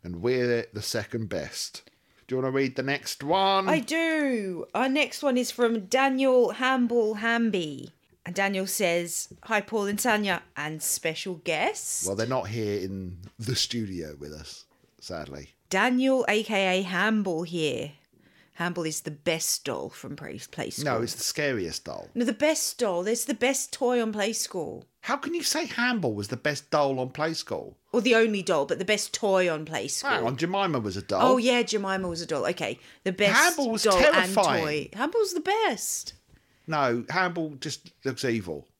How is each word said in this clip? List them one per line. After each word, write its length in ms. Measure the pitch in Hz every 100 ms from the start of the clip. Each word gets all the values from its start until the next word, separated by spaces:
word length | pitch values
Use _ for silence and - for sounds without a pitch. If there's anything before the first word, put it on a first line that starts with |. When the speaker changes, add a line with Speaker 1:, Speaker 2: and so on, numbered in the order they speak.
Speaker 1:
And 180 | 87 87
we're 440 | 110 127 123 120 -
the 80 | 104
second 480 | - 113 104 117 107
best. 540 | 90 73 - - - - _ _ _ -
Do 80 | 127
you 60 |
wanna 100 | 131
read 240 | 135 135 131
the 80 |
next 400 | 135 143 - -
one? 440 | 143 185 190 190 190
Speaker 2:
I 100 | 311
do. 880 | 226 320 330 311 285 240 190 170 -
Our 160 | - 262
next 340 | 277 262 -
one 140 | 285 247
is 140 | 247
from 340 | - 233 226 185
Daniel 640 | 262 269 262 269 254 233
Hamble 640 | 214 254 262 240 240 214 214
Hamby. 760 | 226 233 233 190 160 139 - _ _ _ -
And 80 |
Daniel 340 | 175 196 190 190
says, 600 | - 185 170 175 - - 180
"Hi, 160 | - 214
Paul 260 | 202 226 202
and 120 | 208
Tanya, 440 | 247 214 202 175 - -
and 260 | 151 156
special 540 | - - 165 156 196 170
guest." 600 | 170 156 247 427 - - 95
Speaker 1:
Well, 80 | 98
they're 100 | 113
not 200 | 131 92
here 300 | 113 107 101
in 380 | 95 98 90 90 92 -
the 180 | 107 -
studio 600 | - 120 104 90 78 73
with 140 | 73
us, 320 | 76 76 - - _ _ _
sadly. 480 | - 87 71 69 73 _ _
Speaker 2:
Daniel, 540 | 190 233 254 262 262 -
A 140 | 214
K 360 | 214 208 190 185
A 20 |
Hamble 600 | 190 180 208 220 190 160
here. 500 | 170 170 151 120 147 147 _ _ _ _ _ -
Hamble 260 | 175 175 160
is 160 | 151
the 100 | -
best 540 | 147 - 165 - - -
doll 240 | 92 69
from 260 | - - 143
Play, 240 | 147 - -
Play 180 | - -
School. 160 | - 143
Speaker 1:
No, 160 | 117
it's 140 | 117 -
the 80 |
scariest 640 | - - 147 120 87 - -
doll. 240 | 50 50
Speaker 2:
No, 100 | -
the 80 | 233
best 460 | 220 302 302 - -
doll. 300 | 226 175 185
It's 180 | 233 -
the 80 |
best 400 | 233 240 269 -
toy 260 | - 247 247
on 120 | 226
Play 180 | 214 202
School. 540 | 220 - 185 156 - - _
Speaker 1:
How 160 | - 277
can 160 | 285
you 80 | 339
say 240 | - 302 320
Hamble 480 | - 247 240 147
was 140 | 104 101
the 100 | 123
best 320 | 151 143 -
doll 300 | 151 143 131
on 100 | 127
Play 240 | 131 156
School? 420 | 160 - 87 - - _
Speaker 2:
Or 80 | 233
the 140 | 226 226
only 280 | 226 208
doll, 220 | 175 165 139
but 100 | 147
the 80 | 185
best 260 | 208 -
toy 400 | - 208 190 180
on 140 | 156 160
Play 220 | 160 120
School. 240 | - 277
Speaker 1:
Hang 120 | 233
on, 140 | 117 127
Jemima 420 | 165 196 190 143
was 160 | 104 95
a 60 |
doll. 320 | - 95 247
Speaker 2:
Oh, 40 | 254
yeah, 260 | 233 240
Jemima 440 | 233 214 196 190 185
was 140 | 170
a 60 | 170
doll. 180 | 151 107
Okay, 340 | 180 113 117 - -
the 80 | -
best 240 | 185 202 226
Speaker 1:
Hamble 360 | 330 320 262
was 120 | 220
Speaker 2:
doll 140 | 220 190
Speaker 1:
terrifying. 240 | 190 -
Speaker 2:
and 120 | 185 196
toy. 540 | 180 131 151 151 -
Hamble's 400 | 202 269 453 403
the 60 | 349
best. 720 | 370 415 427 240 - - - - _ - _ _ -
Speaker 1:
No, 360 | 156 135 120 -
Hamble 460 | 175 180 175 160 139
just 320 | 151 - - _ 135
looks 180 | 123
evil. 440 | 131 113 87 76 - _